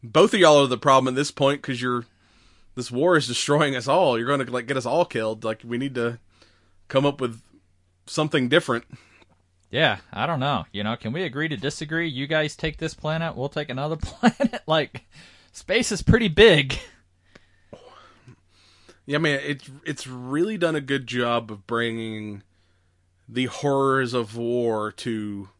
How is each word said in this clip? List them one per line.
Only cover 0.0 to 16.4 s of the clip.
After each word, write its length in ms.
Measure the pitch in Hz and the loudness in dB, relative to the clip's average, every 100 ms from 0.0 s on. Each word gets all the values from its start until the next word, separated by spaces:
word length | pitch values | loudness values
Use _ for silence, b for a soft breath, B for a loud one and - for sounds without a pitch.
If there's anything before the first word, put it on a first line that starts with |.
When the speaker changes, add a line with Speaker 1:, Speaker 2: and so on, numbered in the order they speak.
Speaker 1:
both 320 | 117 143 196 185 | 0 4 4 6
of 40 | |
y'all 220 | 170 147 | 8 8
are 40 | 139 | 6
the 100 | 120 | 2
problem 340 | 151 135 131 | 4 4 4
at 40 | 127 | -2
this 140 | 143 | -4
point, 320 | - 139 143 | 2 0 0
'cause 180 | - 123 | -4 -6
you're, 240 | 127 123 117 b b b b b b - | -2 -4 -6 b b b b b b -12
this 160 | 120 | -8
war 260 | 120 165 170 | 0 4 4
is 80 | 120 | 2
destroying 480 | 120 - 147 151 131 | -4 2 2 2 0
us 120 | 120 | 0
all. 320 | 151 170 117 | 4 4 2
You're 80 | 117 | 0
gonna, 220 | 143 123 | -2 -2
like, 160 | 123 117 | -4 -4
get 100 | 135 | -4
us 80 | 123 | 0
all 180 | 143 170 | 0 0
killed. 380 | 120 110 110 | 0 -4 -4
Like, 180 | 113 110 117 | -6 -6 -6
we 140 | 120 | -6
need 160 | 139 123 | -4 -2
to 240 | 117 117 _ b b b b b _ | -4 -4 _ b b b b b _
come 180 | 135 143 | 2 2
up 120 | 143 | 0
with 220 | 127 113 _ _ _ _ _ _ - | -6 -6 _ _ _ _ _ _ -10
something 420 | - 156 151 123 | -4 0 0 4
different. 360 | 147 - 117 - B B B B _ _ _ _ | 2 2 -4 -4 B B B B _ _ _ _
Speaker 2:
Yeah, 280 | 127 156 98 - | 0 0 0 -8
I 120 | - 131 | -6 -4
don't 120 | 160 | -2
know. 260 | 135 131 78 | -2 -4 -6
You 120 | 98 104 | -8 -6
know, 100 | 117 | -6
can 160 | 110 | -6
we 120 | 135 | -6
agree 260 | 180 127 156 | -6 -4 -6
to 80 | 151 | -4
disagree? 500 | 139 - 151 160 170 | -6 -8 -6 -4 -4
You 180 | 127 139 | -6 -2
guys 300 | 156 151 - | -2 -2 -4
take 220 | 160 151 | -8 -6
this 160 | 160 | -8
planet, 420 | - 151 160 165 - | -6 -6 -4 -6 -6
we'll 140 | 135 | -6
take 200 | 156 147 | -6 -6
another 280 | 127 147 160 | -6 -6 -4
<laughs> 40 | |
planet. 600 | - - 233 226 277 240 - | -8 0 0 2 -2 -4 0
Like, 400 | 156 143 - _ B B B B | 0 0 -8 _ B B B B
space 400 | - - 208 247 | -20 -2 0 0
is 100 | 196 | -4
pretty 280 | - 233 220 | 2 4 4
big. 500 | 156 | 8